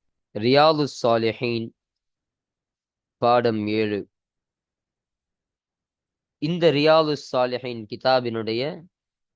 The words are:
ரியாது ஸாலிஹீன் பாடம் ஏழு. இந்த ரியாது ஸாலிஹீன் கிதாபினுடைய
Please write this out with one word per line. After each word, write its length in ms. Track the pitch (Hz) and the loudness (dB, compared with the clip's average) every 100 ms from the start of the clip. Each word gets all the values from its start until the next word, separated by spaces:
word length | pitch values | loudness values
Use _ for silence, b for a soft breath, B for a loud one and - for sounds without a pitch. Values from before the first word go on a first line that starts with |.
| _ _ _ | _ _ _
ரியாது 500 | 104 117 139 156 151 143 | -4 2 4 4 2 -2
ஸாலிஹீன் 760 | - 120 117 113 107 120 117 113 _ _ _ _ _ _ _ _ _ _ _ _ _ _ - | -2 0 2 0 -2 -4 -4 -8 _ _ _ _ _ _ _ _ _ _ _ _ _ _ -2
பாடம் 400 | 120 120 117 110 104 | 2 4 2 -2 -2
ஏழு. 280 | 110 107 101 - _ _ _ _ _ _ _ _ _ _ _ _ _ _ _ _ _ _ _ _ _ _ - | -2 -2 -4 -8 _ _ _ _ _ _ _ _ _ _ _ _ _ _ _ _ _ _ _ _ _ _ -8
இந்த 220 | 147 175 165 | -6 0 2
ரியாது 460 | 143 151 160 151 147 | 4 4 4 2 -4
ஸாலிஹீன் 600 | - 131 127 120 123 117 104 | -4 -2 -2 -2 -8 -12 -12
கிதாபினுடைய 760 | 117 131 131 120 113 107 113 143 196 - _ _ _ _ | -6 0 0 0 -4 -4 -4 -6 -10 -20 _ _ _ _